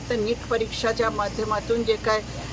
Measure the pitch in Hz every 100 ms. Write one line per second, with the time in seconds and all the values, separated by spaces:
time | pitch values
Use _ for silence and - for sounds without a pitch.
0 | - 233 214 233 - 226 220 - 233 226
1 | 226 214 202 - 214 208 - 233 226 214
2 | 226 214 214 - -